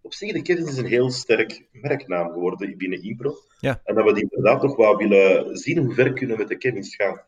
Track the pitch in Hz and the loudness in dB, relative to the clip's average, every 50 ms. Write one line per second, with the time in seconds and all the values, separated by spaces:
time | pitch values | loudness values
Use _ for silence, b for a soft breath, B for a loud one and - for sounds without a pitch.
0 | - - - - 196 190 175 160 - - 175 170 165 147 135 127 113 95 113 123 | -18 -18 -14 -10 -8 -6 -6 -4 0 0 0 0 0 -4 -4 -6 -2 0 2 2
1 | 127 131 127 - - - 110 110 110 - - - _ _ _ - - 147 147 - | 2 0 -2 -6 0 0 0 0 0 -2 -6 -14 _ _ _ -10 -6 -4 -4 -4
2 | - 90 90 87 87 87 85 87 90 92 92 95 101 98 - - 95 92 92 85 | -4 -4 -4 -4 -4 -4 -4 -4 -4 -4 -4 -4 -8 -10 -8 -8 -8 -6 -6 -8
3 | 87 110 104 - 131 143 147 - _ _ _ _ - 135 123 - - - 110 110 | -8 -12 -10 -6 -6 -8 -8 -8 _ _ _ _ -6 -4 -4 -4 -6 -2 0 2
4 | 107 107 104 107 104 - - - - 107 135 139 - 135 - - 110 104 101 101 | 4 4 4 2 -2 -4 -4 2 4 4 4 4 2 0 2 4 4 4 4 4
5 | 107 101 98 98 98 95 90 - - - - - - 143 165 170 135 117 - 120 | 4 4 6 6 8 6 6 4 2 -2 -8 -8 -6 -2 -2 0 0 0 2 2
6 | 135 - - - 131 113 110 107 101 - 95 - - 127 110 98 92 - - - | 2 2 0 -2 -4 -4 -2 -4 -4 -4 -6 -4 -2 -4 -4 -4 -8 -10 -4 -2
7 | 101 95 - - - | -2 -2 -2 -6 -14